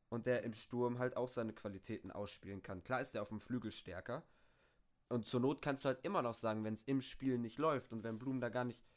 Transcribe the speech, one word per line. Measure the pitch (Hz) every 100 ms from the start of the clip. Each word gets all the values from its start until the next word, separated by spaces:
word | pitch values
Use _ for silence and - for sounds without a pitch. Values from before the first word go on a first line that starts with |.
| -
und | 120 127
der | 123
im | 120
Sturm | 107 - 123 120 123
halt | 127 120
auch | 127
seine | 123 113
Qualitäten | - 104 95 - 107 95
ausspielen | - 101 - 95 98
kann. | - 95
Klar | - 127
ist | 135
der | 110
auf | 107
dem | 110
Flügel | - 123 107
stärker | - - 87 - 135 - _ _ _ _ _ _ _ -
und | 120 107
zur | 127
Not | 131 147
kannst | 151 135 139
du |
halt | 127
immer | 170 196
noch | 123
sagen, | 113 113 110
wenn's | 107 107
im | - 135
Spiel | 131 - 135 123
nicht | 117 135
läuft | 156 135 -
und | 113
wenn | 113 110
Blum | 127 131
da | 120
gar | 123 123
nicht | 113 -